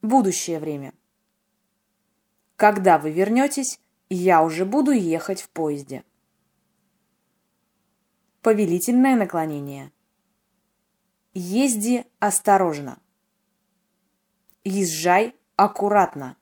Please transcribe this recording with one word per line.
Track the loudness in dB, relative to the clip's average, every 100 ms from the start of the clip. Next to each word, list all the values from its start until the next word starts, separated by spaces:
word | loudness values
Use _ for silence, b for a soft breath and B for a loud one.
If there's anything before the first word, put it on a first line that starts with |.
Будущее | 2 2 2 -2 -6 -8
время. | -6 -10 -12 -20 _ _ _ _ _ _ _ _ _ _ _ _ _ _ _ _
Когда | 2 4 4 2
вы | 2
вернётесь, | -2 0 2 0 -2 -8 -10 _ _ _
я | -2 4 4
уже | 4 0 -2
буду | 0 2
ехать | 2 0 -4 -4 -8
в | -10
поезде. | -6 -4 -4 -10 -16 -16 _ _ _ _ _ _ _ _ _ _ _ _ _ _ _ _ _ _ _ _ _ _ _
Повелительное | 0 2 2 0 0 2 4 2
наклонение. | 0 -2 -4 -6 -10 -14 -18 _ _ _ _ _ _ _ _ _ _ _ _ _ _
Езди | -12 -6 -2 0 -2 -2 -2 -4 _
осторожно. | -2 -2 2 2 2 -4 -10 -16 _ _ _ _ _ _ _ _ _ _ _ _ _ _ _ _
Езжай | -6 -2 -4 -2 2 2 2 -6 _ 0
аккуратно. | 0 0 0 2 2 -2 -14 -16